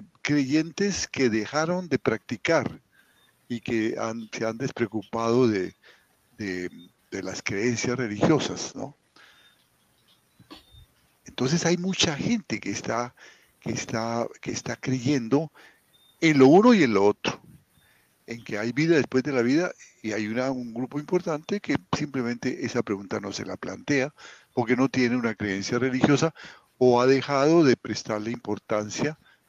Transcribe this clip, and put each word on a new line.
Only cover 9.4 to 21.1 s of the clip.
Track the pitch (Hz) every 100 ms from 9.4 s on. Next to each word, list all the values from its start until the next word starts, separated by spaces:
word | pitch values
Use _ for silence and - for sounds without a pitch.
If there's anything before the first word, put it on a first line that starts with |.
| _ _ _ _ _ _ _ _ _ _ - - _ - - _ _ _ -
Entonces | - 131 165 165
hay | 175
mucha | 180 185 - 143
gente | - 233 - 107
que | 98
está, | 101 - 113 123 - - - _ _
que | -
está, | 110 - 117 113 117 117 -
que | -
está | - - 120
creyendo | - 127 120 147 113 139 160 _ - _ _ _ _ -
en | 165 147
lo | 131
uno | 170 226
y | 220
en | 135
lo | 101 101
otro, | - - - - - _ _ _ _ _ _ -
en | 117
que | 107 104
hay | 113
vida | 117 165 165
después | 117 131 135
de |
la | 135
vida, | 117 147 180 - - _
y | 107
hay | 107 107
una, | 117 131
un | 131 120
grupo | 113 127 147
importante | 147